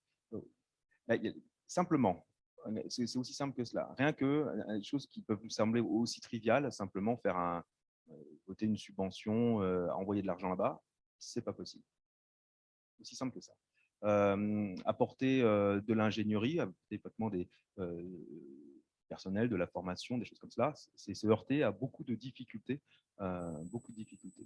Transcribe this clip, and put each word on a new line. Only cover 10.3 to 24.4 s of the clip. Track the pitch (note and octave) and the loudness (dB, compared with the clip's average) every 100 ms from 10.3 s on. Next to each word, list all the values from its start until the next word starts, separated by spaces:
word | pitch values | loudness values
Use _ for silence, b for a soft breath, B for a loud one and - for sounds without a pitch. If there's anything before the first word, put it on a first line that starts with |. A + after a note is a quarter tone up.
| F2 F#2+ | -2 -2
là-bas, | F#2 A2+ D#3+ _ _ _ _ | 0 0 -2 _ _ _ _
c'est | - - | -10 -6
pas | - | -6
possible. | - F#2 - - _ _ _ _ _ _ _ _ _ _ _ | -8 -10 -14 -20 _ _ _ _ _ _ _ _ _ _ _
Aussi | - - | -16 -6
simple | C3 G2+ | -6 -6
que | |
ça. | - - _ _ _ _ | -14 -20 _ _ _ _
Euh, | G#2 G#2 G2+ G2 G#2 G#2+ G#2 F2+ - | 2 4 6 4 2 0 -2 -2 -2
apporter, | A2+ B2 - C3 C3 | 2 2 2 2 6
euh, | A#2 G#2 G2+ G2+ | 6 6 6 4
de | G#2 | 4
l'ingénierie, | A2 G#2+ G2+ G#2+ G#2+ A2+ E3+ | 4 4 2 2 2 2 2
apporter, | B2 F2 _ G#2 - - A2 | -2 -4 _ -10 -8 -4 -2
des, | G2 F2+ b _ - | -2 -4 b _ -8
euh, | F2+ E2+ F2 F2+ C2+ D#2 C#2 C#2 C#2+ C#2 _ _ _ | -6 -6 -8 -10 -12 -14 -16 -18 -20 -20 _ _ _
personnel, | - F#2+ G2 A#2+ | -12 -2 2 2
de | G2 | 2
la | F2 | 0
formation, | F#2 F2+ F#2 - B2 | -2 -4 -4 -4 -4
des | G2+ | -4
choses | - | -10
comme | - | -10
cela, | - C3 D3 - - | -2 0 -2 -12 -16
c'est | - F#2+ | -12 -2
se | G#2+ | 4
heurter | G#2+ - C#3 | 4 4 2
à | B2+ | 2
beaucoup | G2 C3+ - | 0 -6 -6
de | D#3+ | -6
difficultés, | G#3+ - - B3 A3 - C#3+ b b _ - | -6 -6 -12 -14 -12 -6 -6 b b _ -8
euh, | G2 F2+ F2 D2+ F2 | -6 -4 -4 -6 -8
beaucoup | A2+ - | -8 -10
de | A2+ | -12
difficultés. | G#2+ - F#2+ - | -14 -14 -16 -16